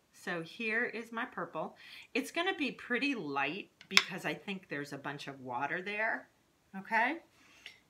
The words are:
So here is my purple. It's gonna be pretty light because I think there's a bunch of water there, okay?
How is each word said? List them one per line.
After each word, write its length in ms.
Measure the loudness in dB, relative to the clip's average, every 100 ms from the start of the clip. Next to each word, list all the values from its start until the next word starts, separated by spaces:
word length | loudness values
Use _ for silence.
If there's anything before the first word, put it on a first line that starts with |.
| _
So 300 | -10 -4 -4
here 420 | -4 -4 0 2
is 260 | 2 -2 -6
my 140 | -6
purple. 520 | -6 -4 -4 -4 -6 -8 -18 -18 -4
It's 200 | -2 0
gonna 220 | 0 0
be 180 | 2 0
pretty 420 | -2 -2 2 2
light 560 | 0 0 2 0 0 -8 _ 8
because 380 | 8 8 0 -2
I 80 |
think 340 | -2 -4 -8 -6
there's 240 | -6 -4
a 60 | -6
bunch 280 | -6 -6 -8
of 140 | -8
water 400 | -6 -2 0 -2
there, 480 | -2 0 0 -2 -6 _ _ _ _ -12
okay? 440 | 2 4 4 2 -8 -20 -20 -20 -20 -20 _